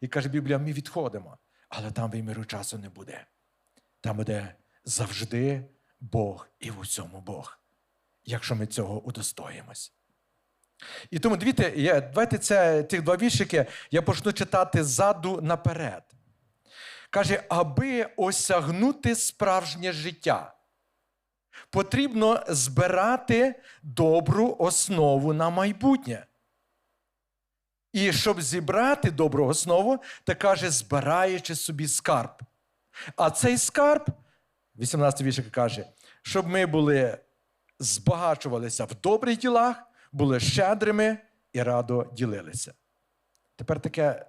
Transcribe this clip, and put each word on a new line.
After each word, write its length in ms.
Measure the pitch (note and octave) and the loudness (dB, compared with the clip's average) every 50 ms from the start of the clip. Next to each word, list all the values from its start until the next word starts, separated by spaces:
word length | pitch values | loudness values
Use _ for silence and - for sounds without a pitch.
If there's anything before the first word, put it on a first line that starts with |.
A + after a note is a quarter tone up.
і 80 | C3 B2+ | -10 -4
каже 200 | - D3 B2+ C#3 | -4 -4 -2 -2
Біблія: 300 | C3+ D3+ C3+ C3+ C#3+ C3+ | -2 -2 -2 0 -2 -2
ми 140 | D3 D#3 | -2 -4
відходимо. 680 | C#3+ D3 C#3+ - - E3+ C#3+ A#2 G#2 G2+ F2+ - - - _ _ _ _ _ _ | -6 -6 -8 -8 -6 -6 -6 -6 -8 -10 -12 -16 -20 -20 _ _ _ _ _ _
Але 220 | - A2+ G#2+ A2 | -12 -10 -10 -8
там 200 | G#2 A#2 A2+ A2 | -6 -6 -6 -6
виміру 340 | A2 A2+ A2 A2 A2 A2 A2 | -6 -8 -8 -8 -8 -10 -10
часу 340 | - A2 G2 G2+ - - G#2 | -10 -10 -10 -10 -10 -12 -12
не 100 | G2 G2 | -14 -16
буде. 380 | F2+ G2 G2 - - - - _ _ _ _ _ _ _ _ _ _ _ _ _ _ _ | -18 -20 -18 -18 -18 -18 -20 _ _ _ _ _ _ _ _ _ _ _ _ _ _ _
Там 160 | - A#2 G#2 | -8 -6 -6
буде 380 | A2 A2 A2 G#2+ G#2 G2+ F#2+ - _ _ _ _ _ _ | -4 -4 -4 -6 -6 -8 -10 -16 _ _ _ _ _ _
завжди 800 | A#2 - - A2+ - - G#2 A2+ - A#2+ A#2+ C3 C#3 C#3 C3 C3 - _ _ _ _ _ _ | -8 -6 -4 -4 -6 -6 -8 -8 -6 -4 -2 -2 -2 -2 -4 -8 -12 _ _ _ _ _ _
Бог 480 | B2 G#2 - A#2 G#2 G2+ F#2 - - - _ _ | -10 -4 -2 -2 -2 -2 -4 -10 -16 -20 _ _
і 100 | - A2+ | -14 -14
в 80 | G#2 F#2+ | -12 -12
усьому 420 | F#2+ - - - E2+ E2+ F#2 F#2+ | -10 -10 -8 -10 -10 -12 -16 -16
Бог, 380 | F#2 G2 F#2+ - - - - _ _ _ _ _ _ _ _ _ _ _ _ _ _ | -14 -14 -14 -14 -14 -16 -20 _ _ _ _ _ _ _ _ _ _ _ _ _ _
якщо 300 | A#2 A#2+ A#2 - - A#2+ | -10 -10 -8 -6 -6 -6
ми 120 | G#2+ G#2+ | -6 -6
цього 340 | G#2 - A#2+ G2+ F#2+ G#2 G#2+ | -6 -6 -6 -6 -6 -8 -8
удостоїмось. 920 | - B2 A2+ A2+ G#2+ - - - - - - - - - - - - - _ _ _ _ _ _ _ _ _ _ _ _ _ _ _ _ _ _ - - - - - - | -10 -10 -10 -8 -8 -8 -10 -10 -14 -16 -16 -18 -20 -18 -18 -18 -18 -18 _ _ _ _ _ _ _ _ _ _ _ _ _ _ _ _ _ _ -20 -18 -16 -18 -14 -8
І 80 | F3 D3+ | -6 0
тому, 180 | - A3+ G#3 | 0 2 0
дивіться, 320 | E3+ G3 C4 - - G3 D#3+ | 2 2 2 2 4 2 2
я, 320 | - D3+ C#3 F3+ D#3+ C#3+ | 2 2 2 4 4 4
давайте 380 | C3+ - - G#3+ A#3 A3+ A3 G3+ | 2 0 0 0 2 2 0 -2
це, 460 | - - G#3 G3 F3 E3 D#3 D3+ D3+ | 0 4 4 6 6 6 4 4 2
ці 160 | - G3+ E3+ | 0 -2 -2
два 160 | D#3 E3 F3+ | 2 2 2
віршики 500 | F3 A#3 A#3+ - - F#3+ - E3+ D3+ B2 - - - - - | 2 2 2 2 2 0 2 2 2 0 0 -4 -12 -8 -2
я 120 | - E3+ | 0 0
почну 300 | B3+ - F3+ - - G#3 | 2 0 -2 0 -2 -2
читати 520 | G3+ - - - - F#3 F#3 F#3 - D#3+ D3+ | -2 -2 -2 0 2 2 2 4 2 2 2
ззаду 560 | C#3 B2+ - G3 G3+ G#3 E3 D#3 F#3 F#3+ E3 | 0 2 4 4 4 4 2 -2 -4 -4 -2
наперед. 720 | D#3+ D#3+ E3+ E3 - E3+ E3 D#3 D#3 A2+ F#2 E2+ - _ _ _ _ _ _ _ _ _ _ _ _ _ - - - - - - - _ - | -2 -2 -2 0 0 -4 -4 -2 -6 -6 -8 -10 -16 _ _ _ _ _ _ _ _ _ _ _ _ _ -20 -20 -20 -20 -20 -20 -16 _ -2
Каже, 280 | G3+ G3 D3+ G3+ G3 - - | 0 2 2 0 -2 -2 -2
аби 560 | F3 E3+ F3 D3+ C3 - C4 C4+ B3+ A#3+ A3 - - | 0 0 0 2 2 0 0 2 0 0 -2 -2 -2
осягнути 960 | - F3+ F#3+ F#3+ - - - F#3 F3 C#3+ D3+ E3 F#3 A3+ C#4 - - - A#3 A#3 | -2 0 0 0 0 0 2 2 2 2 0 0 2 2 2 2 0 0 -2 0
справжнє 800 | A3+ - - - - G#3 G3 F#3 F#3 F3 D3+ D3+ E3+ F3+ F#3 | 0 -2 -4 -2 0 0 2 2 2 0 -2 -6 -6 -4 -4
життя, 600 | E3 D3+ D3+ F3+ E3 - - D#3+ A#2 F2+ D2+ - - _ _ _ _ _ _ _ _ _ _ _ _ _ _ _ _ _ _ _ - - - _ | -4 -4 -6 -8 -10 -4 0 0 0 0 -2 -8 -16 _ _ _ _ _ _ _ _ _ _ _ _ _ _ _ _ _ _ _ -20 -20 -18 _
потрібно 760 | - G3 F#3+ F#3+ - C4+ C#4+ C#4 A3+ A3 G#3+ A3 A#3 - - - | -2 -2 0 0 0 0 0 0 2 2 4 4 4 2 0 -2
збирати 1120 | D#3+ C3+ B2+ C3+ B2+ - F3+ F#3 F3+ F#3 G3 A3+ B3+ B3+ - - A#3 A#3 B3+ C4+ B3+ - - - - _ | -2 -2 -2 0 0 0 2 2 2 2 2 2 2 0 0 0 2 4 4 2 0 -4 -14 -20 -20 _
добру 760 | - D3 A#2 - E3 D#3+ D#3+ E3+ D3+ - - G#3 A#3 B3 - - | -18 -8 0 2 4 6 6 4 4 2 2 2 2 2 2 0
основу 760 | E3+ F3+ F3 - - - G3 D#3+ D3+ C#3+ C#3 C#3 C#3+ D#3 | 0 0 2 0 0 0 2 2 4 4 4 4 2 0
на 180 | D3+ D#3 E3 E3+ | 0 2 0 0
майбутнє. 760 | F3 F#3 F#3+ G#3 G3+ G3+ C4 C#4 C4+ C4 C4 B2+ A2+ G2+ - - _ _ _ _ _ _ _ _ _ _ _ _ _ _ _ _ _ _ _ _ _ _ _ _ _ _ _ _ _ _ _ _ | 2 0 0 0 -2 2 2 4 4 2 0 -4 -8 -8 -10 -16 _ _ _ _ _ _ _ _ _ _ _ _ _ _ _ _ _ _ _ _ _ _ _ _ _ _ _ _ _ _ _ _
І 200 | - G3 G3+ F#3+ | -2 0 2 2
щоб 300 | D#3+ - - A3 G3 F3 | 2 2 2 0 0 0
зібрати 680 | D#3 B2 E3+ F3+ D#3+ D#3 F3+ G#3+ B3 C4+ C#4+ C#4+ - F#3 | -2 -2 -4 -2 -2 0 2 4 4 4 2 2 2 0
добру 360 | D3+ C#3+ D#3+ D3 C3 C#3+ C#3 | 2 2 2 2 4 2 2
основу, 520 | B2+ D#3 - - E3+ E3+ F3+ G3+ B3 C4+ B3+ - - - - _ | 2 2 0 2 2 4 4 4 4 0 0 -2 -10 -20 -8 _
то 120 | - F3+ | -4 -2
каже, 340 | - - G3 F#3+ - F3+ F3 | 2 2 2 2 2 2 0
збираючи 840 | D3 - - - C#3+ C#3 B2 C#3+ D#3+ F3+ F#3+ F#3+ F#3 F3 - - E3 | -2 -2 -2 0 -2 0 2 2 2 4 2 2 0 -2 -4 -6 -8
собі 340 | - - - D#3 C#3+ D#3 C#3 | -6 -6 -6 -6 -4 -4 -2
скарб. 540 | - - - F3+ D3+ A#2+ A2+ - - - - - _ _ _ _ _ _ _ _ _ - - D#3 - | -4 -2 0 2 2 2 0 -4 -8 -16 -20 -20 _ _ _ _ _ _ _ _ _ -18 -16 -10 -2
А 140 | - E3+ D#3 | 0 0 2
цей 280 | D#3 - - B3 B3 A#3+ | 2 2 2 2 2 2
скарб, 480 | - - - D4 C#4+ D4 D4+ D4 D4 - - - _ _ _ _ _ _ _ _ _ _ _ A2 | 0 0 2 4 6 6 6 4 2 -2 -6 -8 _ _ _ _ _ _ _ _ _ _ _ -6
вісімнадцятий 480 | B2 B2 - D3+ D3 C#3 C3+ D3 C3+ | -4 -2 0 2 4 2 2 2 0
віршик 240 | C3+ B2 C3 A2+ A2 | -2 -2 -2 -4 -4
каже, 360 | - B2+ A#2+ A2+ - G#2+ - - _ _ _ - _ _ | -2 0 0 0 -2 -4 -10 -12 _ _ _ -20 _ _
щоб 260 | _ - - F#3+ F3+ E3+ | _ -4 -2 -2 0 0
ми 180 | F#3 F#3+ F#3 | 0 0 2
були, 520 | E3 D3+ D#3+ D3+ D3 C#3+ C3+ B2+ A#2 G#2+ - _ _ _ _ _ _ _ _ _ _ _ - | 2 2 2 4 4 4 4 2 2 0 -6 _ _ _ _ _ _ _ _ _ _ _ -6
збагачувалися 1080 | C#3 - - - G2 - F3 E3 F3 E3 D3+ - - C#3 A#2+ A#2 A#2+ A#2 - - A2+ | -4 -4 -4 0 0 0 0 2 0 0 0 0 -2 -4 -4 -4 -4 -6 -6 -6 -6
в 100 | - B2 | -8 -8
добрих 440 | - - F#3+ G#3+ A3 C4 A#3+ A#3 A#3 | -4 0 2 2 2 2 0 -2 0
ділах, 440 | B3 B3+ A#3+ A#3 A#3 B3 A#3 - - - _ _ _ _ | 0 2 4 4 4 2 0 -4 -10 -20 _ _ _ _
були 280 | C#3+ C#3+ C#3+ C#3 C3 A#2+ | -2 0 2 2 2 2
щедрими 800 | - - - G3+ F#3+ F#3+ A3 G#3 G#3+ G#3+ G#3 G#3 G#3+ A3 A3 G#3+ - _ _ _ _ _ | 0 0 2 2 2 2 2 2 2 0 2 4 2 2 0 -2 -8 _ _ _ _ _
і 100 | - B2 | -4 -2
радо 480 | A#2+ B2 A#2+ A#2+ A#2 A#2+ B2 A#2+ A#2+ - | 0 2 0 0 0 0 -2 -2 -2 -4
ділилися. 640 | B2+ - B2+ A2+ G#2 G2 F2+ - - - - - - _ _ _ _ _ _ _ _ _ _ _ _ _ _ _ _ | -4 -4 -4 -4 -4 -6 -8 -10 -10 -10 -12 -12 -16 _ _ _ _ _ _ _ _ _ _ _ _ _ _ _ _
Тепер 240 | - A#2 - D#3 - | -10 -6 -4 -4 -4
таке 460 | - - - D#3+ D3+ C#3+ A#2 - - | -4 -6 -2 0 2 0 0 -2 -8